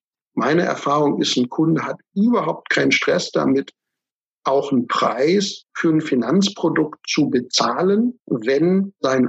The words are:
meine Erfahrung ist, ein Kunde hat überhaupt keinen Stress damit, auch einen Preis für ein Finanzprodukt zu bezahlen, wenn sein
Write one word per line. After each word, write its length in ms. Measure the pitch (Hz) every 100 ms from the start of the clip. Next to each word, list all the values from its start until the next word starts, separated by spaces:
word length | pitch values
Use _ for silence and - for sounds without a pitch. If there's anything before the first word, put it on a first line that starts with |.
| _ _ _
meine 300 | - 117 165
Erfahrung 580 | 185 - 147 147 147 196
ist, 160 | 156 135
ein 140 | 123
Kunde 320 | - 160 156
hat 180 | 131 - _
überhaupt 560 | 196 226 233 - - -
keinen 220 | 160 139
Stress 380 | 135 - 143 -
damit, 420 | 160 139 135 139 _ _ _ _ _ _ _
auch 280 | - 135 143
einen 140 | 131 -
Preis 800 | - 117 113 147 202 202 - _
für 160 | - 170
ein 100 | 156
Finanzprodukt 960 | 156 127 117 185 196 - 170 151 151 - -
zu 220 | - 131
bezahlen, 920 | 123 123 - 117 131 185 202 247 -
wenn 680 | - 117 110 139 170 190 196 -
sein 280 | 131 131